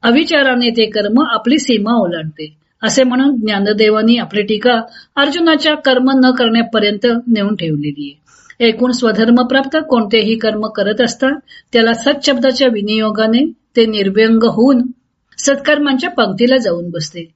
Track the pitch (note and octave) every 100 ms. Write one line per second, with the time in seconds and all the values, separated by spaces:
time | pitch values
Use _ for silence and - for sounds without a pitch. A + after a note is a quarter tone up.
0 | A3+ B3 D#4+ D#4 C4+ B3 A#3+ A#3 G#3+ G#3+
1 | G3+ A3+ D#4 A3+ A#3+ D4 - A3+ G3+ A#3
2 | F#3 E3+ D#3 - D#3 _ _ _ A3 G#3+
3 | B3+ B3 C4+ B3+ G#3+ G3+ G3+ G#3 A3 G#3+
4 | A3 A#3+ F3+ G#3 G3+ G#3+ B3 A#3 A3+ -
5 | - - C#4+ D4 E4 D4+ D#4 D4+ C#4 B3+
6 | B3+ C4+ B3+ B3+ A#3 A3+ A#3 A3 G#3 G#3
7 | A#3+ A#3+ A#3+ G#3+ G3+ G#3+ E3 D3+ D3 C#3+
8 | C#3+ - _ _ _ - A#3 A3 B3 A#3+
9 | A#3+ G#3+ A3+ A#3+ B3 C4+ C4+ D#4 D#4 A#3+
10 | G#3+ A3+ G#3 A3 A3 G#3+ A3 G#3+ G3+ G#3+
11 | A#3 - C4 D4+ _ - _ A#3 A3+ A#3
12 | - C#4+ - C4 C4 B3+ C4+ A3 G3+ G#3+
13 | A3 G#3+ A3 A3+ D#4 - _ - A3+ G#3+
14 | G3 G3 A3 A3+ A3+ - B3 C4 B3+ -
15 | _ _ _ - - C#4 C#4+ D4 D4 C4
16 | F4 F4 G#3 F#3+ A#3+ C4 G#3 E3+ F3 E3
17 | D#3+ F3 E3